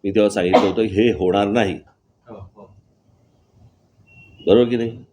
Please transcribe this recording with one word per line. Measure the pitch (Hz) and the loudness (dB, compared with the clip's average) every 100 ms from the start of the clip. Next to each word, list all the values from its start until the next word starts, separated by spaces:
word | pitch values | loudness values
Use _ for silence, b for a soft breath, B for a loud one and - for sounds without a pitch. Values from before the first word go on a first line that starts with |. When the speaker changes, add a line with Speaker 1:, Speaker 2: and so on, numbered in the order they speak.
Speaker 1:
मी | 101 | -2
तेव्हा | 101 104 | 0 0
सांगितलं | 101 90 95 98 | 0 2 2 2
होतं, | 92 | -2
"हे | 110 95 117 | -2 2 0
होणार | 90 92 98 101 | 2 0 0 0
नाही." | 113 101 80 _ _ _ _ _ | 0 -2 -4 _ _ _ _ _
Speaker 2:
हो, | |
हो. | 107 95 101 98 101 _ _ _ _ _ _ _ _ - _ _ _ _ - - - - | -20 -20 _ -20 _ _ _ _ _ _ _ _ _ -20 _ _ _ _ -20 -20 -10 2
Speaker 1:
बरोबर | 107 120 | 2 2
की | 120 | -2
नाही? | 117 117 - | -6 -10 -20